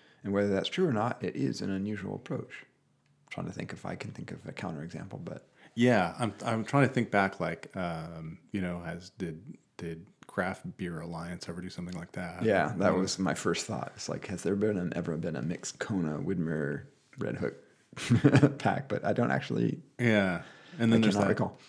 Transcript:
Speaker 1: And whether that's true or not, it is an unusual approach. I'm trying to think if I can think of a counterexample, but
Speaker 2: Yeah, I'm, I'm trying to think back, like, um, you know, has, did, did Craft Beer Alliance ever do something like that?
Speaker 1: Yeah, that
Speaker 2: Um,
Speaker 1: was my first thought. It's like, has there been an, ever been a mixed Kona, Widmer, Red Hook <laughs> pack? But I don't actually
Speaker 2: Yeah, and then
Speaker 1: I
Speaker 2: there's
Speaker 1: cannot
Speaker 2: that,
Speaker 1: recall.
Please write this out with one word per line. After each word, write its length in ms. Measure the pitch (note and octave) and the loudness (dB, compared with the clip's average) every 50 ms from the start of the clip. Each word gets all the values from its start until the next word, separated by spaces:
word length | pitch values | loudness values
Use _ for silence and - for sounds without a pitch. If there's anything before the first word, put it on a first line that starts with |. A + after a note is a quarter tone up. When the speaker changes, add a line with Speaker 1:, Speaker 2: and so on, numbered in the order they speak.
| _ _ _ _ - | _ _ _ _ -4
Speaker 1:
And 100 | G2+ G2 | 0 2
whether 160 | G2+ G2+ G2+ | 2 4 4
that's 200 | G2+ F#2+ - - | 2 2 0 0
true 180 | - F3 F#3+ | 0 2 2
or 60 | D#3+ A#2 | 2 2
not, 300 | G#2 A2 A#2+ - - G2+ | 2 2 0 -2 -2 -4
it 120 | - - | -4 -2
is 260 | C3+ - - - - | -2 -2 -2 -2 -2
an 100 | G#2 G2 | -4 -2
unusual 420 | G2 F#2+ G2 G#2 G#2+ G2 F#2+ G2 G2 | -2 -2 -2 -4 -4 -4 -6 -6 -8
approach. 500 | G2 - - D3 - - - - - - _ _ _ _ _ _ _ _ _ _ _ _ | -8 -6 -6 -6 -6 -6 -8 -14 -18 -18 _ _ _ _ _ _ _ _ _ _ _ _
I'm 60 | - | -14
trying 160 | - F2+ F2 | -10 -8 -8
to 60 | E2+ - | -8 -6
think 200 | - - F#2+ - | -8 -8 -8 -10
if 140 | - - | -10 -8
I 80 | F#2 - | -8 -8
can 160 | - - G#2+ | -8 -8 -10
think 200 | - - - G#2+ | -10 -12 -12 -12
of 140 | - - - | -12 -12 -12
a 40 | - | -12
counterexample, 720 | - - - F2+ E2 D2 D#2 E2+ - D#2 F#2+ G2 - G2 E2+ | -10 -8 -8 -8 -8 -8 -10 -10 -10 -12 -10 -10 -12 -10 -10
but 220 | E2+ - - - _ _ _ - - - | -10 -12 -12 -14 _ _ _ -20 -6 2
Speaker 2:
Yeah, 400 | A#2 A#2+ B2 A#2+ G2+ F2+ E2+ - - | 4 6 6 6 6 4 2 0 -2
I'm, 120 | A#2+ G#2+ - - - | -2 -2 -2 -2 -2
I'm 180 | A#2 A2+ A2 G#2 | -2 0 -2 0
trying 240 | - - C#3+ C3+ | 2 4 6 6
to 60 | A#2+ - | 6 4
think 160 | B2+ A2 - | 2 0 2
back, 300 | - G2+ G2 F#2+ - - | 4 4 4 2 2 -2
like, 360 | F2 E2 E2 - - - - | -4 -4 -4 -6 -10 -10 -6
um, 600 | F#2+ F2+ F2 E2 E2 D#2+ E2+ E2 D#2+ D#2+ D#2+ D#2+ - _ _ | -6 -4 -4 -4 -6 -8 -8 -10 -10 -10 -12 -12 -14 _ _
you 100 | - G2+ | -4 -4
know, 200 | F#2 F2+ F2 F2 F2 | -2 -2 -4 -6 -6
has, 240 | E2 E2+ E2+ F#2 - | -8 -10 -10 -12 -14
did, 300 | - - F#2 E2+ D#2 E2 G#2 D3+ - - _ _ _ | -10 -6 -6 -6 -6 -8 -14 -16 -18 -18 _ _ _
did 280 | - F2+ E2 E2 E2 F#2+ - _ _ - | -10 -10 -8 -8 -10 -14 -18 _ _ -20
Craft 500 | - - G2 F2+ F#2 F#2 - - F2+ - | -6 -2 -2 -2 -2 -2 -6 -10 -12 -10
Beer 240 | - F#2 F2 E2+ D#2 | -8 -8 -6 -6 -8
Alliance 480 | E2+ E2+ E2+ E2 E2+ F2 F2 E2+ - - | -8 -8 -8 -8 -8 -8 -8 -8 -8 -8
ever 100 | E2 F2+ | -8 -8
do 80 | F2 F2 | -8 -10
something 260 | - - F2 F2+ F2+ | -10 -10 -8 -8 -8
like 140 | E2 F2 - - | -10 -10 -10 -8
that? 300 | F#2+ F2+ E2+ - - G#2+ | -8 -8 -8 -4 0 2
Speaker 1:
Yeah, 300 | A2 G2 F2+ D2+ D2+ - | 4 4 4 4 2 2
that 160 | E2 G2 F2+ D#2+ | 2 4 4 4
Speaker 2:
Um, 60 | F#2 | 4
Speaker 1:
was 180 | F#2 F2+ - - | 2 0 0 0
my 140 | F#2+ D#2+ - | 0 0 0
first 300 | - - F2 E2+ - - | 0 0 0 0 0 -2
thought. 240 | - - A#1 - - - | -4 -6 -6 -6 -8 -10
It's 120 | - - - | -10 -8 -6
like, 180 | E2 E2 - | -6 -6 -6
has 140 | - F#2 E2+ - | -8 -6 -2 0
there 120 | E2+ G2+ | 0 2
been 220 | G2+ G#2+ A2 G#2 | 2 2 2 2
an, 160 | F2+ F2+ D2 B1+ | 0 -2 -2 -2
ever 220 | E2+ F2 E2+ D#2+ | -4 -2 -2 -2
been 180 | D#2+ E2 E2+ D#2 | -2 -2 -4 -4
a 60 | C2 | -2
mixed 380 | B1+ E2 F2 - - - - - | -2 -4 -4 -4 -6 -8 -8 -6
Kona, 400 | - - G#2+ F#2 E2 D2+ D2+ D2 | -4 -2 0 0 0 0 -2 -2
Widmer, 640 | C#2+ E2+ G2 F2 D#2+ E2 D#2 D#2 C#2+ C#2+ D2 - - - _ _ _ _ - | -2 -2 0 0 0 0 0 0 0 0 -2 -4 -8 -12 _ _ _ _ -8
Red 180 | - - - - | -6 -4 -4 -2
Hook 180 | - - - - - - _ _ _ _ _ - | -2 -4 -4 -4 -6 -14 _ _ _ _ _ -12
<laughs> 600 | - - - B2 A#2 - C#3+ C3+ C3+ C#3+ C#3 - - | -4 2 4 6 6 8 8 8 8 8 6 6 4
pack? 280 | - G#2 F#2+ F#2+ - - | 2 2 2 0 -2 -4
But 140 | G#2 - - | -4 -2 0
I 80 | A2+ G#2 | 0 2
don't 180 | A#2+ - - | 2 2 2
actually 480 | C2 C2+ - - - - A#2 A2 - - - - _ - | 0 0 -2 -2 0 0 0 0 0 -4 -8 -10 _ 0
Speaker 2:
Yeah, 420 | A#2+ A#2+ A2 G#2 G2 F#2 F2 E2+ - - - - - - - - | 4 4 6 6 4 2 0 -4 -8 -12 -18 -20 -20 -12 -2 2
and 120 | A#2 A2+ | 4 6
then 80 | A2+ A2+ | 6 6
Speaker 1:
I 20 | A2 | 6
Speaker 2:
there's 120 | G#2+ F#2+ | 6 4
Speaker 1:
cannot 120 | G#2 G2 | 4 4
Speaker 2:
that, 20 | G2 | 4
Speaker 1:
recall. 300 | - - G2+ F#2 - - - | 2 2 0 -4 -6 -10 -12